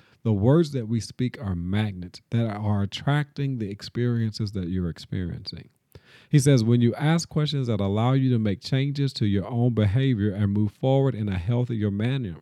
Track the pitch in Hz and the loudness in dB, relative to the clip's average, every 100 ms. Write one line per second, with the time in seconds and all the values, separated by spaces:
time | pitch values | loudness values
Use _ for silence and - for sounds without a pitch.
0 | _ _ 117 101 113 160 156 135 110 117 | _ _ 0 2 4 4 2 -2 -2 -4
1 | - - 127 - 98 87 87 101 107 92 | -4 -4 -4 -4 -4 -4 -2 0 -2 -4
2 | 87 - - 117 113 101 104 101 98 - | -12 -16 -4 -2 -2 -2 -2 0 -2 -4
3 | - 147 143 - 139 127 101 104 - 120 | -2 -2 -2 -6 -4 -4 -6 -8 -8 -4
4 | 120 117 110 - 107 104 87 92 90 - | 0 0 -2 -4 -6 -4 -4 -2 -4 -6
5 | - 98 87 - - - - _ _ - | -8 -6 -6 -8 -12 -16 -18 _ _ -20
6 | _ - - 151 135 131 110 120 120 - | _ -20 0 2 6 4 6 4 4 2
7 | 147 170 - 160 147 143 120 104 98 104 | 0 0 -2 -4 -2 -2 -2 0 0 2
8 | 120 135 131 117 107 92 - 131 139 139 | 2 2 2 2 0 -2 -2 -2 -2 -2
9 | 139 - 104 101 98 120 123 110 101 123 | -4 0 0 0 0 0 2 4 2 2
10 | 135 110 104 95 104 101 104 - 131 135 | 2 2 0 0 0 2 0 0 2 4
11 | 135 110 107 90 87 120 123 113 104 101 | 2 0 -2 -2 0 0 0 -2 -2 0
12 | 117 135 104 82 | -2 -2 -6 -8